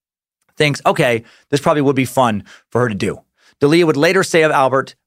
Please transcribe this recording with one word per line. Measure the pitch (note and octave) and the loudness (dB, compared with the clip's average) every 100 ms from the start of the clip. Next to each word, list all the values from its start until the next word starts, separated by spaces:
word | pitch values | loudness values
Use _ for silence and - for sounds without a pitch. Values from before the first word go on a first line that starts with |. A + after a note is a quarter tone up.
| _ _ _ _ _ - | _ _ _ _ _ -4
thinks, | D3+ C3+ F3+ | -2 0 -2
"Okay, | F3 C3 A#2 - _ _ | 0 0 -2 -6 _ _
this | C#3+ | -2
probably | E3+ D3+ | 0 0
would | C#3 C3+ | 0 0
be | |
fun | B2+ - B2 G#2 - - _ | -2 0 0 -2 -8 -20 _
for | A#2 | -4
her | B2 | -2
to | |
do." | G2 G2+ D2 _ _ _ _ | -4 -6 -8 _ _ _ _
Delia | C#3+ E3 | 2 2
would | E3+ C#3 | 2 2
later | D#3+ F#3+ | 0 0
say | F3 E3+ | 0 2
of | D#3 | 2
Albert, | D3 C3+ C3 C3 - | 2 0 0 -4 -12